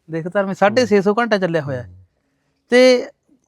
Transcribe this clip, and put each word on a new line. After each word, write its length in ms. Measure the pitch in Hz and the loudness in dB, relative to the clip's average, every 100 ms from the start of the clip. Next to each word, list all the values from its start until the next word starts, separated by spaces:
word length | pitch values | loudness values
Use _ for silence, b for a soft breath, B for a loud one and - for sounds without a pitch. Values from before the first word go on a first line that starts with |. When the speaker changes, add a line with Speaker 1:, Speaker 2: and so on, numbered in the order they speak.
| - | -12
Speaker 1:
ਦੇਖ 160 | 160 170 | -10 -6
ਧਰਮੇ, 260 | 202 196 | -4 -4
ਸਾਢੇ 320 | 185 202 233 220 | 0 0 2 0
ਛੇ 160 | 202 | 2
ਸੌ 120 | 190 208 | 0 -2
ਘੰਟਾ 180 | 233 202 | -2 -2
ਚੱਲਿਆ 240 | 180 165 | -2 -4
ਹੋਇਆ। 220 | 139 127 | -6 -10
Speaker 2:
ਹੂੰ। 120 | 92 90 _ _ _ _ _ _ - | -12 -20 _ _ _ _ _ _ 0
Speaker 1:
ਤੇ 380 | 247 254 247 - - _ _ | 4 4 4 -2 -16 _ _